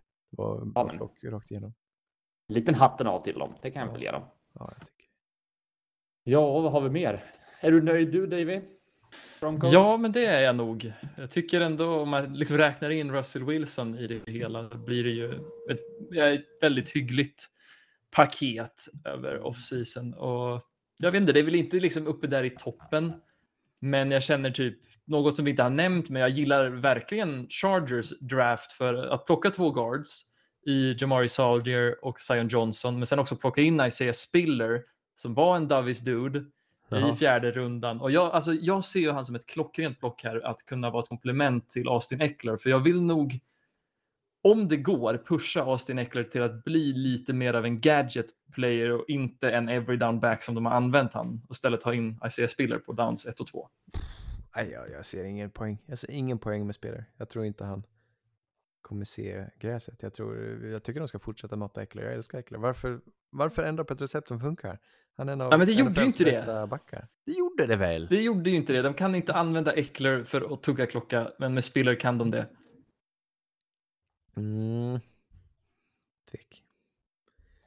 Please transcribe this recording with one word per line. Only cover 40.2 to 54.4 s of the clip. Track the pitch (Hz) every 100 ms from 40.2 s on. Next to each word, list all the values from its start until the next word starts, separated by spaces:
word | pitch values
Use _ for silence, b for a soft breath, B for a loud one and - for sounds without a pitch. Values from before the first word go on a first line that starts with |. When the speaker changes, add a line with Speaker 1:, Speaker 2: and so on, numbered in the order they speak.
Speaker 3:
här, | 120 113 120
att | 117 -
kunna | 127 120
vara | 117
ett | 113
komplement | 120 127 131 143 123 -
till | 127 123
Austin | 123 - 127
Eckler, | 151 - 117 110
för | 127
jag | 131
vill | 143 180
nog, | 175 165 139 127 _ _ _ _ _ _ _ _ _ _
om | 196 226 196
det | 151
går, | 139 160 113 117 -
pusha | 160 - 170
Austin | 131 131 - 127
Eckler | 120 123
till | 117 127
att | 120 113
bli | - 160 147
lite | 131 131 123 -
mer | 127 123
av | 117 113
en | 117
gadget | 147 147 131 120 113 - _
player | - 123 120 117
och | 120 -
inte | 143 127 - 131
en | 120 117
every | 123 117 123
down | 120 117
back | 117 113
som | - 117
de | 117
har |
använt | 123 123 139 127
han, | 110 117 117 -
och | 123
istället | 127 117
ha | 123
in | 120 113 110 113
Isaiah | - 120
Spiller | - 127 117
på | -
downs | 117 117 117 123
ett | 113
och | 110
två. | - 80 _ _ B B B B B